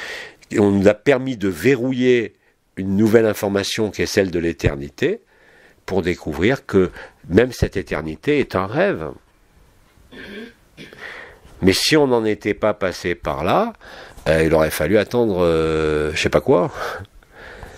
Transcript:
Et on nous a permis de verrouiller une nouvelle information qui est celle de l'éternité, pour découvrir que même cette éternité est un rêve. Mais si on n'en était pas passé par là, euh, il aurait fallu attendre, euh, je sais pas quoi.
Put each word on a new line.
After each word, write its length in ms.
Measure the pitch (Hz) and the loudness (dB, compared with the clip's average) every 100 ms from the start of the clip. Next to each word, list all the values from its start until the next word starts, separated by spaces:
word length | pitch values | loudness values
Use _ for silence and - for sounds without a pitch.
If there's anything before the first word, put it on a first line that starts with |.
| - - - _ - | -14 -14 -16 _ -6
Et 80 | 117 | 0
on 100 | 101 | 2
nous 160 | 101 98 | 4 4
a 60 | |
permis 440 | 107 143 131 131 113 | 4 2 0 -2 -4
de 100 | 98 | -4
verrouiller 880 | 80 117 131 131 127 127 120 101 _ _ _ _ - | 0 0 2 -2 0 4 2 0 _ _ _ _ -8
une 200 | 98 98 | -2 2
nouvelle 280 | 110 117 110 | 4 6 4
information 640 | 98 101 98 98 - 104 | 0 -2 -2 -2 -4 -4
qui 120 | 92 | -2
est 20 | 87 | 0
celle 240 | 104 95 | 0 0
de 100 | 85 | 0
l'éternité, 800 | 82 80 87 71 71 - 147 220 _ _ _ _ - _ - | -2 -2 -4 -4 -10 -4 -4 -4 _ _ _ _ -20 _ -6
pour 160 | 95 | -2
découvrir 640 | 87 82 82 78 104 135 - | -2 -4 -6 -2 0 0 0
que 260 | 98 90 - - _ - | 2 2 -4 -20 _ 0
même 220 | 101 127 | 2 2
cette 260 | - 104 98 | 0 -4 -4
éternité 640 | 82 82 80 78 143 147 | -6 -6 -6 -6 -2 0
est 160 | - 92 | 0 -2
un 100 | 95 | -2
rêve. 420 | 139 196 110 76 58 _ _ _ _ _ _ _ _ _ - 202 208 233 _ _ - - - - - - - - - | -2 -2 -2 -8 -12 _ _ _ _ _ _ _ _ _ -20 -18 -18 -18 _ _ -20 -20 -18 -18 -18 -20 -20 -20 0
Mais 120 | 92 | 2
si 220 | 92 - 151 | 2 2 2
on 100 | 139 | 4
n'en 180 | 120 110 | 2 0
était 280 | 101 107 | -2 -4
pas 200 | - 110 | -2 -2
passé 420 | - 92 - 90 85 | -2 -4 -4 -6 -4
par 280 | 78 69 | -4 -4
là, 300 | 87 160 226 - - - - - 76 | 0 0 0 -8 -20 -20 -20 -8 0
euh, 160 | 80 | 2
il 100 | 80 | 4
aurait 180 | 78 78 | 4 2
fallu 260 | - 78 104 | 0 0 2
attendre, 400 | 98 120 113 90 | 2 0 0 2
euh, 680 | 85 80 80 78 78 76 76 | 2 2 0 0 0 0 -2
je 80 | 80 | -2
sais 80 | - | 0
pas 120 | 78 | 0
quoi. 300 | - 160 165 - - - 101 - _ - - - - | 2 2 0 -6 -10 -12 -16 -20 _ -20 -20 -20 -20